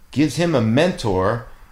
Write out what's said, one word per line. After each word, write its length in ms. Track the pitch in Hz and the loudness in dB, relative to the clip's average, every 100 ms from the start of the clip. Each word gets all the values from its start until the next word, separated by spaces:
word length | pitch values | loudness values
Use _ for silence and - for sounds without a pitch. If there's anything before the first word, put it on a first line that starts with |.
| - | -8
gives 240 | 123 151 147 | -2 0 0
him 180 | 175 139 | 0 2
a 60 | |
mentor, 840 | 110 123 180 - 113 92 95 117 - - - | 2 2 2 0 -2 0 0 -2 -8 -20 -18